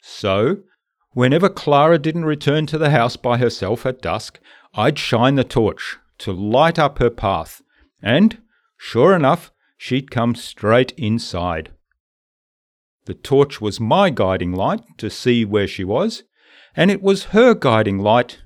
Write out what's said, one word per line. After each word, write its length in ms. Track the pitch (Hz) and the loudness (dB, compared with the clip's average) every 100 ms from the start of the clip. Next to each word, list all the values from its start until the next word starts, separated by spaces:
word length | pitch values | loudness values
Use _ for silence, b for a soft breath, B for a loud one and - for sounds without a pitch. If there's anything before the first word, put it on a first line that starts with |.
So, 600 | - - 104 95 120 202 _ _ _ _ _ | -20 -6 -2 0 0 -2 _ _ _ _ _
whenever 360 | - 123 151 185 | 0 2 4 2
Clara 520 | - - 143 156 170 | -2 0 4 4 4
didn't 260 | 156 160 160 | 0 -4 -4
return 400 | 151 147 147 151 | -2 0 0 -2
to 140 | 156 | -2
the 100 | 156 | 2
house 280 | 143 120 - | 2 2 -2
by 200 | 127 120 | -2 0
herself 480 | 120 117 92 117 131 | 0 -2 -4 -4 -4
at 160 | 131 | -6
dusk, 380 | - 98 - _ b b b | -6 -6 -8 _ b b b
I'd 240 | - 117 147 | -2 -2 -2
shine 380 | - 117 123 139 | -2 2 2 2
the 80 | |
torch 560 | - - 107 - - - _ _ | 0 0 0 -2 -12 -14 _ _
to 140 | - | -10
light 480 | 90 104 123 160 165 | -6 0 2 2 2
up 180 | 147 147 | -2 2
her 140 | 120 | -2
path, 500 | - 104 90 80 - _ _ _ _ | 0 -2 -2 -6 -16 _ _ _ _
and, 400 | 101 131 214 - _ _ _ _ | -2 2 2 0 _ _ _ _
sure 380 | - 113 151 185 | -8 2 4 4
enough, 360 | 135 170 - _ _ _ | 2 0 -4 _ _ _
she'd 320 | - 127 - | -6 -6 -4
come 240 | 123 117 | -4 -2
straight 580 | 117 - - 104 117 131 | -4 -8 -6 0 2 2
inside. 760 | - 110 113 - 90 90 82 78 - _ _ _ _ _ _ _ _ _ _ _ _ - | -4 -4 -4 -4 -6 -6 -6 -10 -18 _ _ _ _ _ _ _ _ _ _ _ _ -14
The 80 | |
torch 480 | 90 - 139 143 - | -14 0 2 2 -2
was 180 | 107 98 | -8 -6
my 300 | 113 165 196 | -2 2 2
guiding 440 | 123 95 92 90 | 0 0 0 -2
light 280 | 90 113 208 - - | -2 -4 -4 -10 -12
to 140 | 107 | -12
see 340 | - 127 120 107 | -4 0 0 2
where 220 | 104 95 | 0 -2
she 160 | - | -6
was, 400 | 92 113 214 - _ b b b b - | -4 -2 -4 -6 _ b b b b 0
and 140 | 175 | 0
it 140 | 202 | 2
was 220 | 196 196 - | 0 -2 0
her 280 | 208 254 | 4 4
guiding 460 | 226 139 110 107 98 | 4 2 2 2 0
light 400 | 104 117 - - | 2 2 0 -8